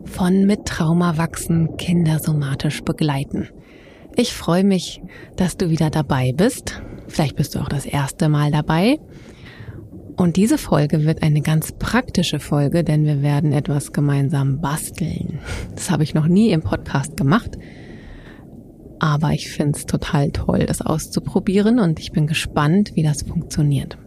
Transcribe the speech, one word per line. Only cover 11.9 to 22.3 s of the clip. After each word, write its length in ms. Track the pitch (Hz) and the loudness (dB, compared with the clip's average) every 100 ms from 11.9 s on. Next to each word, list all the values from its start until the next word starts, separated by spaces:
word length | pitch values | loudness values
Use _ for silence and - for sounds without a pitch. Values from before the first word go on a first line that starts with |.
| 233 254 - 170 147 | 0 0 -2 0 -2
Folge, 440 | - 147 143 165 | 0 0 2 2
denn 200 | 160 151 | 2 2
wir 180 | 151 143 | 2 2
werden 300 | 143 143 151 | 2 2 2
etwas 400 | 143 143 147 - | 0 0 -2 -2
gemeinsam 680 | - 143 139 139 143 139 135 | -2 2 2 2 0 0 0
basteln. 800 | 139 151 - - 160 170 - 147 - - - | -2 -4 -6 -6 -4 -4 -6 -8 -8 -8 -8
Das 160 | - - | -10 -2
habe 120 | 151 | 0
ich 120 | 156 | 0
noch 120 | - 151 | 0 4
nie 240 | 180 226 | 4 4
im 120 | 160 | 2
Podcast 540 | - 165 - 143 139 - | 0 -4 -2 -2 -2 -2
gemacht, 420 | 139 208 - - - - - - - - - - - - - - - - | 2 2 0 -12 -16 -20 -18 -18 -18 -18 -20 -20 -20 -20 -20 -20 -20 -4
aber 340 | 156 147 147 | 0 2 0
ich 180 | 147 - | -2 -4
find's 360 | - 147 147 - | -2 -2 -2 -2
total 440 | 151 - 147 147 | -2 0 0 2
toll, 340 | - - - - | 0 0 2 2
das 140 | 160 | 0
auszuprobieren 1000 | - 156 - 185 - 190 190 190 208 247 | 0 -2 -2 -4 -2 -2 2 2 4 4
und 220 | 175 156 | 4 0
ich 120 | - | -2
bin 140 | - | 0
gespannt, 680 | 151 | 0